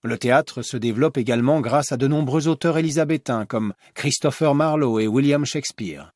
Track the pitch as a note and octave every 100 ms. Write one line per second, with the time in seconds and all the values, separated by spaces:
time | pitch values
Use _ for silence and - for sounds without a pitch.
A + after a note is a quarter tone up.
0 | A#2 A#2 B2 C3 D3+ - A#2 B2+ A#2 A2
1 | D3+ C#3 A2+ A#2+ B2 D#3 B2 C3+ C#3 B2+
2 | C3+ D#3 C#3 D3+ D#3 D#3+ E3+ D#3+ D#3+ D3+
3 | D3+ D#3 - A#2 G#2 A2+ G#2+ - - -
4 | C#3+ - D3+ - D#3 C#3+ D#3 D#3 C3+ A2
5 | A2 A#2 C#3+ C#3+ C#3+ D3+ - - G2 C#2+
6 | -